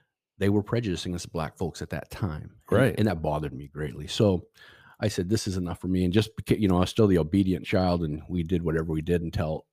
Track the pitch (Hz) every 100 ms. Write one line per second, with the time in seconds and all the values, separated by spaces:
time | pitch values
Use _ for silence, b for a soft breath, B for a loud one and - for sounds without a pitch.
0 | B B _ - 98 104 104 117 113 85
1 | 92 87 - 82 78 - 85 - - 82
2 | - - 85 78 - - - 104 127 -
3 | 107 82 78 76 73 65 71 73 73 60
4 | 76 - 107 92 - _ B B B B
5 | 107 - 90 110 - 92 87 90 90 92
6 | 90 101 - - - 113 101 90 90 -
7 | 104 90 78 98 95 90 - 98 92 87
8 | 80 76 - 90 82 90 85 80 82 78
9 | 78 87 82 - 78 76 -